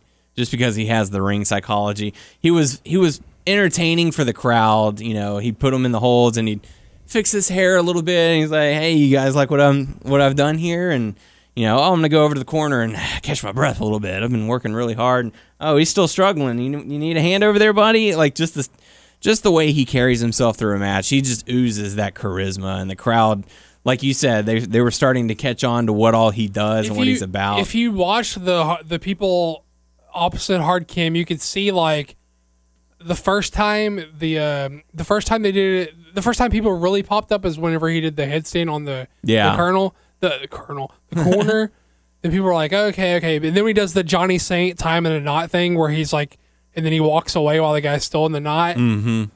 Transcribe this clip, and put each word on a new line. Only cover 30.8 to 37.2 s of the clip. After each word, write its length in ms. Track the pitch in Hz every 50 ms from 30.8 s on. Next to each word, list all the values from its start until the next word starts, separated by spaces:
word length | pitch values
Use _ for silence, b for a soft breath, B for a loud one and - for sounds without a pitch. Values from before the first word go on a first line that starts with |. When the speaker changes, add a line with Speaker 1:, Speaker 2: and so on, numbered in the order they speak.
| 170 -
Speaker 2:
Cam, 260 | - 180 170 160 165
you 80 | 170 175
could 160 | - 170 147
see, 300 | - - - 196 196 202 190
like, 440 | 180 165 156 156 151 143 - - _ _ _ _ _ _ _ _ _ _ _ _ _ _ _ _ _
the 140 | 170 170 175
first 360 | - - 190 196 208 185 - -
time 520 | 208 208 208 208 214 214 214 208 190 160 156 160 147
the, 200 | 165 160 160 156
um, 440 | 151 147 143 143 139 135 143 147 - _ -
the 100 | 160 165
first 220 | - 208 214 -
time 160 | - 226 226 214
they 100 | 202 190
did 360 | 196 190 190 190 185 175 156
it, 260 | 160 170 165 160 -
the 80 | 196 190
first 160 | 240 233 -
time 120 | 247 240
people 220 | 208 220 214 214 185
really 300 | 170 170 185 196 202 196
popped 300 | - 208 214